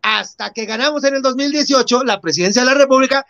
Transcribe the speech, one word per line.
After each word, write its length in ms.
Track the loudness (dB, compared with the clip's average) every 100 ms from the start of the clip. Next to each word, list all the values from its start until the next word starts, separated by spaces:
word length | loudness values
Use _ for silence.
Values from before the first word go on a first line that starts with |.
Hasta 500 | -2 -2 -6 -12 -12
que 120 | -10 -8
ganamos 380 | -2 -2 0
en 120 | -2 0
el 60 |
dos 140 | -2 -2
mil 160 | -2
dieciocho 520 | -2 0 0 2 0
la 180 | 0 -2
presidencia 400 | -4 -2 0 2
de 60 | 2
la 80 | 4
República, 500 | 4 4 2 0 -4